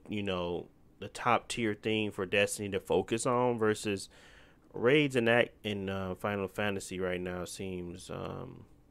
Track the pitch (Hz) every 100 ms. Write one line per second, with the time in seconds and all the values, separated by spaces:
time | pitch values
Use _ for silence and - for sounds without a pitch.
0 | - 104 101 92 87 85 - - - -
1 | 101 - 127 113 - - 113 104 113 110
2 | 107 101 92 101 101 - 101 95 - 87
3 | - 113 135 123 123 120 110 107 110 98
4 | - - - - - - - - 113 151
5 | 147 127 113 120 - - 107 101 98 95
6 | 95 90 104 101 95 - 104 98 - 92
7 | 92 90 90 90 85 - 95 90 87 92
8 | - 92 92 95 87 87 - - _